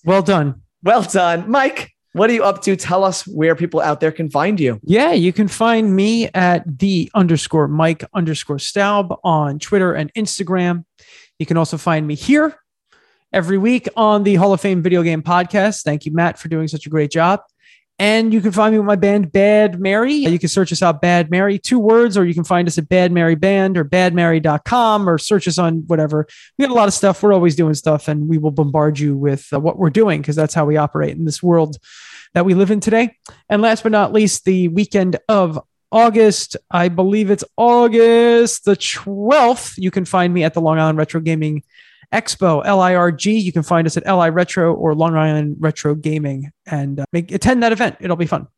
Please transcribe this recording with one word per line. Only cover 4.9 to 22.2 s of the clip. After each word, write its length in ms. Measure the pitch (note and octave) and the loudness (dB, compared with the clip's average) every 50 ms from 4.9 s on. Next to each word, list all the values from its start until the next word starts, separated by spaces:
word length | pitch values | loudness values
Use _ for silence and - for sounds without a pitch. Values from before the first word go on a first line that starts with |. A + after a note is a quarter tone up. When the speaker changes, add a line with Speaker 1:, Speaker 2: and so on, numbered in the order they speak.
| F#3+ A3+ C#4+ E4+ | 0 2 2 2
Speaker 1:
you 220 | E4 G#3 E3+ F#3 E3+ | 2 2 2 0 0
can 140 | G#3+ G#3+ | 0 -2
find 480 | F#3 - - A3+ A#3 A3+ A3 A3 G3+ F#3+ | -2 -2 -2 0 0 2 2 2 2 2
me 340 | F#3+ G3 A3 A3+ A#3 A3+ - - | 2 0 0 0 -2 -2 -2 -2
at 440 | F#3 F3+ F3+ F3 - - E3+ C#3 B2+ | 0 0 2 0 0 -2 -6 -6 -2
the 300 | F#3+ G3 F#3+ E3+ - - - | -2 0 0 0 -2 -2 0
underscore 520 | G#3+ F3+ E3 E3 C#3+ - - - D#3+ D3 | 0 2 2 0 0 -2 -2 0 0 0
Mike 360 | C#3+ D3 D#3 D#3+ E3 D#3+ - - - - | 0 0 0 0 0 -2 -4 -8 -8 -6
underscore 460 | G3 E3+ D#3+ D3+ - - - D3 C#3 | -4 -4 -4 -4 -6 -8 -8 -8 -8
Staub 600 | - - - G3+ G3 G3+ G#3 G3+ G3 E3+ - - - | -8 -6 -4 -2 0 0 0 -2 -2 -4 -8 -6 -2
on 340 | F3+ E3 D#3 D3 C#3+ C#3+ | -2 0 0 -2 -2 -6
Twitter 360 | D3+ - - G#3 G3 F#3 F3+ - | -8 -6 -2 -2 0 0 0 -2
and 200 | D3+ D3+ C#3+ - | -4 -6 -6 -6
Instagram. 720 | A3+ G#3+ - - - F#3+ E3 F#3+ F3+ F3+ F3 F3 E3+ E3 _ _ _ _ _ - - - _ _ - | -6 -6 -6 -6 -8 -6 -4 -2 -2 -2 -2 -2 -4 -8 _ _ _ _ _ -20 -20 -20 _ _ -10
You 80 | D#3+ | -6
can 100 | - E3+ | -2 0
also 200 | E3 D#3+ - E3 | 0 0 -2 -4
find 280 | D3 - F3 D#3+ D#3 D#3 | -4 -2 -2 -2 -2 -2
me 80 | D3+ D3+ | -4 -6
here 420 | - - - C#4+ D4+ D#4 D4+ - - _ _ _ _ _ _ _ _ _ _ _ _ _ _ - | -4 -2 0 2 2 2 0 -4 -8 _ _ _ _ _ _ _ _ _ _ _ _ _ _ -4
every 240 | F#3+ E3 E3+ G3 | -4 -2 0 0
week 320 | F#3+ G3 A#3 B3+ B3 - G3+ - | 0 2 0 0 0 -2 -4 -2
on 240 | A3+ A3 G#3+ G#3 G#3 | 0 2 2 2 2
the 140 | G3+ G#3 G3+ | 2 2 2
Hall 180 | E3+ F#3+ G3+ G3 | 4 4 2 2
of 80 | - | 2
Fame 220 | - G3 F#3 F3 D#3+ | 0 0 0 0 0
Video 180 | F3+ F3+ F3 | 0 0 2
Game 220 | E3 E3+ D#3+ D#3 - | 2 0 -2 -2 -2
Podcast. 580 | E3+ F3 F3+ F3+ F3 - G3+ G3 G#3+ G#3 - | 0 0 0 0 0 0 0 0 0 -2 -4
Thank 240 | - D#3 D3 D3 - | -4 -4 -4 -4 -4
you, 60 | D#3 D3+ | -4 -2
Matt, 240 | E3+ F3 E3+ - | -2 -2 -2 -2
for 100 | - - | -6 -8
doing 200 | D#3+ E3 D#3+ D#3+ | -6 -6 -4 -4
such 180 | D3+ D#3 D3+ - | -6 -6 -10 -8
a 40 | D3 | -4
great 200 | D#3 D#3 D3 C#3+ | -2 -2 -2 0
job. 300 | - D#3+ E3 F3+ G3+ G3+ - _ _ _ _ _ _ _ _ _ _ - | 0 0 2 2 0 -2 -4 _ _ _ _ _ _ _ _ _ _ -2
And 340 | G3 G#3 A3 A3+ A3+ A3+ G#3+ | 0 2 2 2 2 2 0
you 80 | A3 | 0
can 100 | F#3 A3 | 0 0
find 220 | F3 G#3+ G#3+ A3 A3 | 0 2 2 2 2
me 60 | G#3+ | 2
with 80 | G3+ | 2
my 80 | G#3 G3+ | 0 0
band, 360 | F3+ G3+ G3+ G3+ G#3 F#3+ D3 | 2 2 2 2 0 0 0
Bad 480 | - G3 G3 G#3 G#3+ G#3+ G#3+ G3+ F3 F3 | 2 2 4 4 4 4 4 2 0 -2
Mary. 340 | G3 F#3+ G3 G#3+ A#3 C4+ D4+ | -2 -2 0 0 0 0 0
You 260 | D4 E3+ D#3+ F3 E3 | 0 0 0 0 0
can 100 | - D#3 | -2 -2
search 220 | - G3 F#3 - | -2 -2 -2 -2
us 100 | E3+ - | -2 0
out, 200 | F#3 E3+ D#3 D3 | 0 0 0 0
Bad 280 | - F3 F3 F3 E3+ D#3 | 0 0 2 2 0 0
Mary, 300 | F3 F#3 G3 G3+ G3+ F#3 | 0 0 0 0 -2 -4
two 180 | - - B3 | -2 -2 0
words, 400 | B3 G#3 A3 A3+ A#3 A#3+ A#3 F#3 | 2 2 4 4 4 4 2 2
or 80 | G#3 | 0